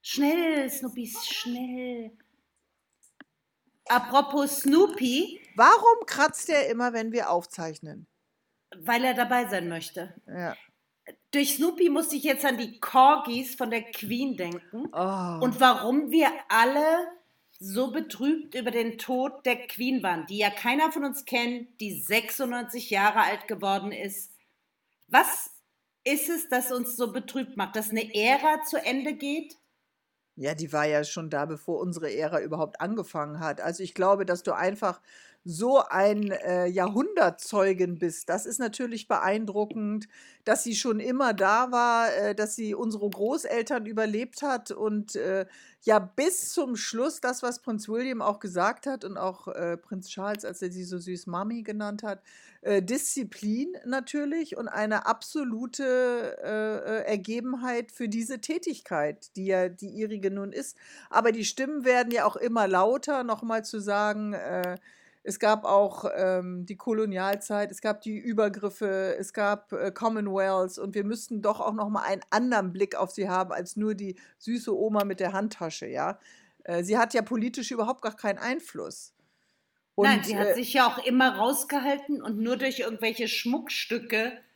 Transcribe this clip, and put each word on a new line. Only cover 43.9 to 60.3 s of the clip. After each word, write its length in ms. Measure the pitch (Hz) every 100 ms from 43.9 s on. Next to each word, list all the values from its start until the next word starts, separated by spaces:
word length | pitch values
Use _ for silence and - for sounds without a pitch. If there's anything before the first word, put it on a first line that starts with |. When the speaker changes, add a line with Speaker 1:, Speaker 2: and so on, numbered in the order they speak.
| 220 214 214 247 -
Speaker 2:
hat 300 | 285 247 -
und, 440 | - 214 208 208 -
äh, 300 | 147 190 185 - - _
ja, 160 | - 214
bis 520 | 185 - 320 370 -
zum 240 | - 269 226
Schluss 460 | - 226 277 -
das, 220 | 254 247
was 180 | 247 247
Prinz 260 | - 214 214
William 340 | 226 254 233
auch 180 | 208 208
gesagt 480 | 202 180 196 247 277
hat 180 | 269 196
und 100 | 196
auch, 320 | 185 180 -
äh, 300 | - 170 170
Prinz 320 | _ 190 185
Charles, 340 | - 196 214
als 180 | 214 185
er 80 | 185
sie 140 | 185
so 140 | 180 180
süß 300 | 175 180 180
Mami 360 | 175 208 233
genannt 400 | 220 214 208 208
hat, 180 | 214 196 _ - - _
äh, 200 | - 202
Disziplin 920 | 185 262 - 277 214 - 208 220 294 359 240
natürlich 720 | 269 254 294 294 320 311 -
und 100 | 226
eine 380 | - 214 214 -
absolute, 1300 | 226 - 311 262 220 247 - 269 254 247 240 220 -
äh, 540 | - 214 214 214 - 220
äh, 40 | -
Ergebenheit 880 | 214 190 233 247 254 254 240 233
für 160 | - 233
diese 320 | 226 226 262
Tätigkeit, 920 | - 339 359 262 - 151 151 - - -
die 80 | 190
ja 240 | 185 185
die 220 | 180 202
ihrige 380 | 214 214 214
nun 220 | 190